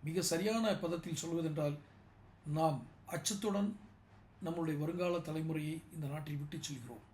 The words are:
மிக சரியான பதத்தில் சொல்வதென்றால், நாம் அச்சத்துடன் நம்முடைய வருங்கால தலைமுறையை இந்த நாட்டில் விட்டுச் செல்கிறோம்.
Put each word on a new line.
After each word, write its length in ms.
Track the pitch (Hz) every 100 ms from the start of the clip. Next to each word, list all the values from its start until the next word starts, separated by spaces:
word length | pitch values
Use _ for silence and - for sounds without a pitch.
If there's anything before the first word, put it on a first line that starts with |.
மிக 180 | 143 170
சரியான 540 | 165 170 202 226 226 175
பதத்தில் 420 | 170 170 170 151
சொல்வதென்றால், 540 | 165 170 160 151 147 147 - - - - - - -
நாம் 360 | 151 160 135 - - -
அச்சத்துடன் 680 | - - 202 214 196 202 - - - - - - -
நம்முடைய 360 | 165 165 160 147
வருங்கால 400 | 151 175 180 175
தலைமுறையை 640 | 160 160 160 156 151 160 -
இந்த 120 | 165 143
நாட்டில் 300 | 147 147 147
விட்டுச் 260 | 147 160
செல்கிறோம். 440 | - 139 117 113 -